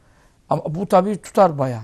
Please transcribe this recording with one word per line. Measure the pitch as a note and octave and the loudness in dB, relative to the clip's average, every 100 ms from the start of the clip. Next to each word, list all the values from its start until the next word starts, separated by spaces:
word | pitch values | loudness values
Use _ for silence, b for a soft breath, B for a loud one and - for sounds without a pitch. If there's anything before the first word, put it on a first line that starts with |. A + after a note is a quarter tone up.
| b b b b - | b b b b -6
Ama | C#3+ - | -4 -4
bu | D#3+ G3+ | -6 2
tabii | F#3 G3 G3+ | 2 2 -4
tutar | - G#3+ F#3 C#3+ | -2 2 2 2
bayağı. | C3 A#2 | -4 -6